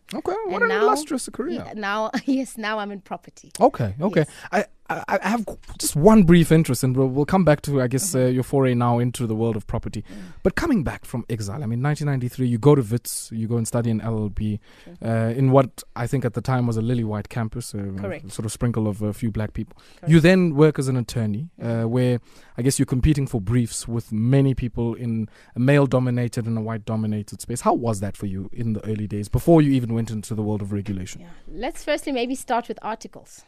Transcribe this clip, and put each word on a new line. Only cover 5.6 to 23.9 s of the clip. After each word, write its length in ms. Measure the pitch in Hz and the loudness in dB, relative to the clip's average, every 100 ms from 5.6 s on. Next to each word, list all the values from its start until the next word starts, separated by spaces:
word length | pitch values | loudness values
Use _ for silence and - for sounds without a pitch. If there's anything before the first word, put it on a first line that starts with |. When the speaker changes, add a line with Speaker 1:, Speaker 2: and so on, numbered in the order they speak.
| - - | -14 -8
Speaker 1:
just 160 | - 147 | -4 4
one 280 | 185 220 | 8 10
brief 280 | 165 175 160 | 10 8 8
interest, 320 | 160 156 123 | 6 4 0
and 120 | 131 131 | 0 2
we'll, 120 | 135 | 2
we'll 180 | 131 147 | 0 2
come 180 | 190 | 4
back 200 | 151 147 | 4 4
to, 180 | 147 139 | 2 -2
I 60 | 127 | 0
guess, 240 | 131 - | -2 0
Speaker 2:
Mm-hmm. 160 | 131 127 | 2 2
Speaker 1:
uh, 20 | |
your 140 | 127 | 2
foray 320 | 123 139 131 120 | 0 2 2 2
now 240 | 120 120 | 2 2
into 260 | 123 - 117 | 0 -2 -4
the 80 | |
world 220 | 110 117 107 | 0 0 -2
of 100 | - | -4
property. 380 | 113 - 107 | -6 -6 -10
Speaker 2:
Mm. 120 | - 202 185 - | -12 -14 -16 -4
Speaker 1:
But 100 | 190 | -2
coming 300 | - 339 233 | 0 2 0
back 220 | 123 - - | 0 -6 -8
from 200 | 123 - | -8 -6
exile, 360 | 110 101 107 | -6 -6 -6
I 20 | 110 | -4
mean, 160 | 117 | -2
nineteen 240 | 143 147 147 | 0 0 -2
ninety-three, 400 | 135 123 - 127 | -2 -4 -2 0
you 120 | 117 | 4
go 160 | 139 147 | 6 6
to 80 | |
Wits, 480 | 104 120 - - - | 4 -4 -4 -10 -8
you 140 | 113 110 | -6 -2
go 100 | 120 | -2
and 100 | 113 | -2
study 220 | 120 113 | -2 0
in 100 | 110 | -2
L 140 | 120 110 | -2 -4
L 140 | 107 | -4
B, 300 | - 107 104 - - | -4 -4 -6 -10 -20
Speaker 2:
Sure. 100 | - 175 | -20 -8
Speaker 1:
uh, 280 | 113 113 113 | -4 0 0
in 180 | 120 135 | 2 6
what 340 | 135 170 - - - | 6 4 -4 -14 -8
I 100 | 120 | -4
think 180 | 135 | -2
at 120 | 120 117 | -2 -4
the 60 | |
time 260 | 120 127 120 | -2 0 0
was 100 | 113 | 0
a 60 | |
lily 200 | 113 123 | 0 0
white 260 | 110 104 - | -2 -4 -6
campus, 440 | 123 110 120 - | -6 -6 -6 -8
uh, 60 | 104 101 95 | -8 -8 -6
Speaker 2:
Correct. 340 | 196 165 92 | -6 -8 -10
Speaker 1:
sort 140 | - 110 | -8 -8
of 60 | |
sprinkle 360 | - 120 113 107 | -4 -2 0 -2
of 140 | 101 | -2
a 100 | 107 | -4
few 200 | 101 113 | -4 -6
black 220 | 110 107 | -4 -6
people. 220 | - 104 - - - | -8 -12 -16 -20 -6
Speaker 2:
Correct. 120 | 170 | 4
Speaker 1:
You 80 | 165 | 6
then 340 | 160 185 175 | 8 6 4
work 240 | 139 156 143 | 6 4 4
as 100 | 135 | 0
an 100 | 131 | -2
attorney, 520 | 113 123 110 104 165 - | -2 -2 -2 -4 -8 -8
uh, 60 | 117 | -4
Speaker 2:
Mm-hmm. 240 | 113 113 | -2 0
Speaker 1:
where 300 | 127 123 120 - - - - | 2 2 0 -4 -20 -12 -2
I 60 | |
guess 160 | 123 - | 0 0
you're 80 | 135 | 0
competing 400 | 127 151 143 135 | 2 2 2 0
for 160 | 117 | -2
briefs 460 | 95 123 117 - | 0 0 0 -4
with 240 | - | -6